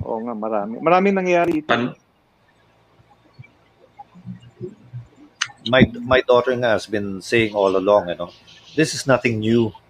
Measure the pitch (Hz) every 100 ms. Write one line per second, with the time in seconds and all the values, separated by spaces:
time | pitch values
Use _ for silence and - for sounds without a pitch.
0 | 120 113 120 110 110 110 104 120 147 180
1 | 196 196 180 175 170 156 151 117 123 156
2 | _ _ _ _ _ _ _ _ _ _
3 | _ _ _ _ - _ _ _ _ -
4 | - 180 120 120 120 - - - - 123
5 | - _ - - - - - 127 131 117
6 | 120 127 - 123 123 123 123 101 - 107
7 | 101 95 - 117 110 104 98 95 95 104
8 | 87 82 87 - _ - - - 156 135
9 | - 123 123 110 107 117 110 - _